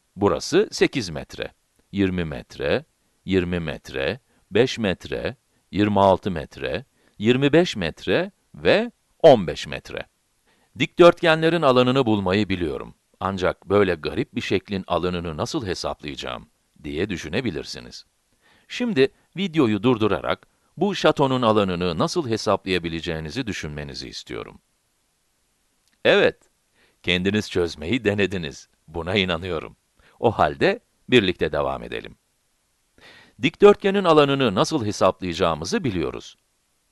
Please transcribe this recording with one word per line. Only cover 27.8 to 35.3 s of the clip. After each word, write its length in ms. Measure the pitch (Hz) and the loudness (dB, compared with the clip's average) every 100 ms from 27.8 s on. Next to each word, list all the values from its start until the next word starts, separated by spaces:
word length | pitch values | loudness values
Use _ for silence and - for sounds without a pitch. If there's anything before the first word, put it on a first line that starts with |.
| 78 127 | -6 -2
denediniz. 680 | 104 104 92 95 76 65 - _ - | -2 0 -2 -4 -10 -12 -20 _ -14
Buna 280 | 85 82 104 | -10 -2 0
inanıyorum. 600 | 92 82 92 80 55 - _ _ _ - | 0 -2 -6 -8 -8 -16 _ _ _ -4
O 120 | 120 | -2
halde 480 | 98 80 71 160 233 - _ - | 2 0 2 0 -2 -8 _ 2
birlikte 420 | 120 92 - 82 | 4 4 0 -4
devam 320 | 73 69 65 | -2 -4 -6
edelim. 320 | 58 57 53 - _ _ _ _ _ _ _ _ - - _ - | -10 -12 -12 -20 _ _ _ _ _ _ _ _ -20 -20 _ -6
Dikdörtgenin 600 | 160 - 202 202 196 196 | -4 6 6 6 2 2
alanını 520 | 180 156 139 139 123 95 | 6 6 6 4 2 2
nasıl 300 | 160 156 104 | 0 -2 -2
hesaplayacağımızı 1000 | - 98 - 90 | 2 2 2 -4